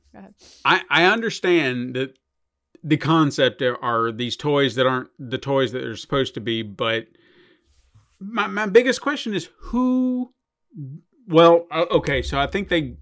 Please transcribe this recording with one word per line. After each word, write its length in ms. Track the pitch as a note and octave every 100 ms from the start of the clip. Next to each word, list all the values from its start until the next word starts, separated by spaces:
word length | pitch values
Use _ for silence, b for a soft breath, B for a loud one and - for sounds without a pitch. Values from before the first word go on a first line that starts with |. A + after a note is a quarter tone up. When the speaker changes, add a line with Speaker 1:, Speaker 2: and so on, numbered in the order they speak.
| _
Speaker 1:
Go 60 | G#3
ahead. 160 | F#3+ _ B B
Speaker 2:
I, 180 | C3 F3 -
I 140 | D3
understand 920 | F3+ A3+ A3+ - F#3 F3 C#3 B2 B2
that 240 | B2+ C3+ - _ _ _ _ _ _
the 140 | D3+ D3
concept 680 | C#3+ D#3+ D3 C3+ C3 B2+
are, 140 | B2+ A#2+
are 280 | B2 A#2 A2+
these 260 | A2 A#2+ -
toys 380 | D3+ C#3+ C#3
that 100 | A2 B2+
aren't 240 | B2+ C3 _
the 220 | C3 B2
toys 320 | C#3 C#3 B2+
that 60 | B2
they're 160 | B2+
supposed 400 | G#2+ - C#3+ C3
to 60 | -
be, 220 | A2 A2+
but 440 | G#2+ G2 A#2 A2+ A2+ b b b b b b _ _ _ _ _
my, 280 | F#3+ A3+ G#3
my 200 | G3 G#3+
biggest 340 | G3 B3+ A#3
question 340 | - D4+ A3+
is 140 | G3 - _
who, 720 | - A#3+ B3+ B3+ B3+ B3+ B3 _ _ _ _ A#3+ C3+ D3 _ _ A3+
well, 380 | D#3+ E3+ E3+ E3+
uh, 160 | D#3+ E3+
okay, 320 | E3+ - C3+
so 160 | - C#3
I 80 | C#3+
think 220 | G3 G3
they, 280 | F3 C#3 A#2